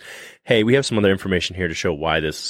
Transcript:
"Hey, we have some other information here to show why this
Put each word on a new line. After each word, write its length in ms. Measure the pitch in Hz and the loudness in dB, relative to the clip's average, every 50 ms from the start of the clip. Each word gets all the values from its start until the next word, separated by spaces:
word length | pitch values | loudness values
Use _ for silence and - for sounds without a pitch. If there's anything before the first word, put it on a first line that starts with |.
| - - - - - - - _ _ | -14 -20 -20 -18 -20 -20 -20 _ _
"Hey, 200 | - 127 113 107 | 0 2 4 4
we 100 | 113 127 | 4 4
have 100 | 139 139 | 2 2
some 120 | - 120 107 | 0 0 2
other 140 | 104 98 | 4 4
information 440 | 98 95 - 98 92 87 - - 92 | 2 2 0 0 0 0 0 -2 -4
here 120 | 92 92 85 | -4 -4 -4
to 60 | 80 | -4
show 200 | - - 95 80 | -2 -2 -2 -2
why 260 | 73 78 80 80 80 | -2 -2 0 0 0
this 200 | 78 78 76 - - - | 0 -2 -4 -6 -8 -8